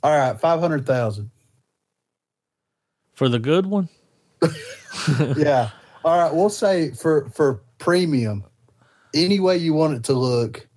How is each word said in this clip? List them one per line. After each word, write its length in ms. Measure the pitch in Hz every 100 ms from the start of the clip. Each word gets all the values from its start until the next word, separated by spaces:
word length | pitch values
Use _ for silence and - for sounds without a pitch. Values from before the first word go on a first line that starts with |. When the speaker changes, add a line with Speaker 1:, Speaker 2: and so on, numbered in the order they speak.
Speaker 1:
all 140 | 147 151
right, 220 | 131 107
five 220 | 165 165
hundred 240 | 170 151 131
thousand. 440 | 127 113 101 104 _ _ _ _ _ _ _ _ _ _ _ _ _ _ _ _ _ _
Speaker 2:
For 140 | - 135
the 100 | 120
good 280 | 117 165 190
one? 220 | 202 180 _ _ _ _ _
<laughs> 60 | 165 156 480 - - - - 131 143 135
Speaker 1:
Yeah. 340 | 147 135 120 - - -
All 140 | 165 170
right, 140 | 170
we'll 160 | 156 202
say 400 | 208 208 185 151
for, 380 | 120 165 156 139
for 320 | - 147 120 _ _
premium, 680 | - 180 175 139 113 101 98 _ _ _ _ _ _
any 260 | 143 180 202
way 160 | 185 180
you 160 | 165
want 200 | 156 156
it 100 | 135
to 80 | 117
look 540 | 131 127 120 117 - -